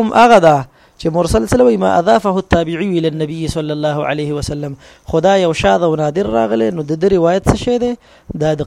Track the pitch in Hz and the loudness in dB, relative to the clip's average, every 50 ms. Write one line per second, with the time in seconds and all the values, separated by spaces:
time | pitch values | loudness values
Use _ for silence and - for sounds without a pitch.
0 | 226 220 - 220 233 233 233 202 170 156 147 139 131 - _ _ _ _ _ - | 6 4 4 4 6 6 6 6 6 6 4 4 0 -6 _ _ _ _ _ -8
1 | - 165 156 170 175 160 - 220 226 202 - 247 247 247 226 196 190 190 190 180 | -6 -4 -2 -2 0 0 0 0 0 0 2 2 4 4 2 2 2 2 2 2
2 | 170 202 226 226 - 202 185 190 185 - - 170 165 160 170 156 190 202 180 170 | 2 2 2 2 2 0 -2 -2 -2 0 0 0 0 -2 -4 -4 -4 -2 -2 -2
3 | 160 160 151 156 156 147 160 165 160 147 - 165 151 151 151 151 151 151 147 147 | -2 -2 -2 -4 -6 -6 -6 -6 -8 -6 -6 -6 -6 -6 -6 -4 -4 -4 -2 -2
4 | 147 135 143 151 151 147 147 147 139 - 151 147 147 143 139 - - - - _ | -4 -4 -4 -4 -4 -4 -6 -6 -6 -8 -8 -8 -8 -10 -12 -14 -18 -20 -20 _
5 | _ - - 160 160 190 196 196 185 170 160 - - 196 196 185 175 165 156 151 | _ -4 -2 0 2 2 2 2 2 0 0 0 0 0 2 2 2 0 0 0
6 | 156 151 147 180 202 208 220 226 226 214 220 226 226 220 185 165 151 143 160 160 | -2 -2 -2 -2 -4 -2 0 0 0 0 0 0 0 -2 -2 -4 -6 -6 -4 -2
7 | 175 202 196 180 165 165 180 196 - - 220 214 - 247 240 240 240 240 240 - | 0 0 2 2 2 2 0 0 0 -2 -2 -2 -2 -2 -2 -2 -2 -4 -4 -8
8 | _ _ - _ _ - - - 151 156 156 147 147 | _ _ -20 _ _ -14 -8 -4 -2 -2 -2 -2 -4